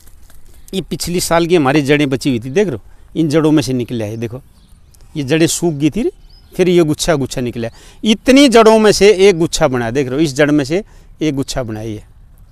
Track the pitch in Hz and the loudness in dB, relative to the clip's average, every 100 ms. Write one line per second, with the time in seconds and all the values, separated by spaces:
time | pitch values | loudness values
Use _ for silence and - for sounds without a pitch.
0 | - - - - - - - 190 - 170 | -20 -20 -20 -20 -20 -20 -12 -10 -8 -8
1 | - 175 - 170 170 175 131 151 135 147 | -6 -6 -2 -2 2 2 2 0 2 0
2 | 147 131 147 120 127 143 202 113 - - | 0 -2 -2 -4 -2 -2 -2 -4 -12 -20
3 | - - 160 151 156 156 131 127 117 123 | -12 -4 0 2 2 2 0 -4 -4 -6
4 | 104 113 117 123 - _ - - _ - | -8 -8 -10 -10 -20 _ -20 -20 _ -20
5 | - 156 131 160 165 - 170 143 151 202 | -16 -8 -2 0 0 0 -4 -2 -2 -2
6 | 311 - - - _ - 180 175 156 147 | -6 -6 -20 -20 _ -2 0 2 2 -2
7 | - 156 127 - 120 117 113 - - - | -2 -2 -4 -6 -8 -8 -10 -12 -20 -6
8 | 214 220 - 262 285 226 220 220 214 - | -2 -2 2 4 6 6 6 6 4 4
9 | 196 180 196 170 165 - 151 127 117 123 | 4 6 4 4 0 0 0 -2 -4 -4
10 | 127 131 160 131 147 147 135 170 214 - | -4 -2 -2 2 2 2 0 -4 -6 -18
11 | - - 151 135 135 143 120 107 113 107 | -20 -8 -6 -4 -6 -6 -8 -10 -10 -12
12 | - - - - - | -16 -20 -20 -20 -20